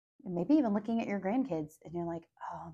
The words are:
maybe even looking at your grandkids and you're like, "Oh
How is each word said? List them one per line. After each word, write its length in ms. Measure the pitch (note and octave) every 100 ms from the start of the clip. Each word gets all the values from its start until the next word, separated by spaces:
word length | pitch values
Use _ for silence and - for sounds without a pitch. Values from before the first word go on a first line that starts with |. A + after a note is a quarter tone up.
| _ -
maybe 300 | - F3 F3
even 220 | D#4 A#3+ G3+
looking 260 | G#3 A3+
at 60 | -
your 120 | G3+
grandkids 600 | F#3+ B3+ C4+ D#3+ D3+ -
and 120 | - E3+
you're 100 | E3+
like, 240 | E3+ - _ -
"Oh 180 | E3+ E3+